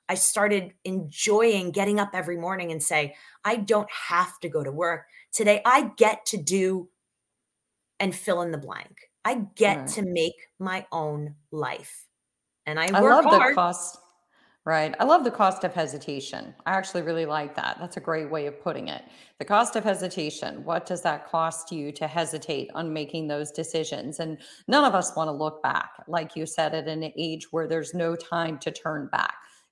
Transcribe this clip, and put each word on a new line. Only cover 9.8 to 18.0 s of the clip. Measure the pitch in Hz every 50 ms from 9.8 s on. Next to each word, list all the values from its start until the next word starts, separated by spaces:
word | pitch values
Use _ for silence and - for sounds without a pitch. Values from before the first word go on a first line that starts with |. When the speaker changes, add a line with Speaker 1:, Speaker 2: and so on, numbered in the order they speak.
| 131
Speaker 1:
to | - - 214 196
make | 180 175 170 160 170 - - - _ _ -
my | 190 185 185 190 - -
own | - 165 156 151 147 147 147 151 147 _ _ _
life. | 160 151 135 123 - - - - - - - _ _ _ _ _ _ _ _ _ _ _ -
And | 151 151 160
I | 165 185 202
Speaker 2:
I | 202
Speaker 1:
work | 208 220 247
Speaker 2:
love | 302 311
the | 311
Speaker 1:
hard. | - - 254 262 285
Speaker 2:
cost. | - 175 175 180 - - - - - _ _ _ _ _ _ _ _ _ _ _ _ -
Right. | 160 160 156 156 156 - -
I | -
love | 277 330 349 262
the | 233
cost | - - 202 190 185 - -
of | 175 -
hesitation. | 175 160 143 143 143 - - 143 135 131 - - - - - - _ -
I | 165
actually | 190 190 190 - - 175 165
really | 170 165 165 165
like | 147 151 151 147 143 -
that. | - - 62 - -
That's | 175 175 -
a |
great | 185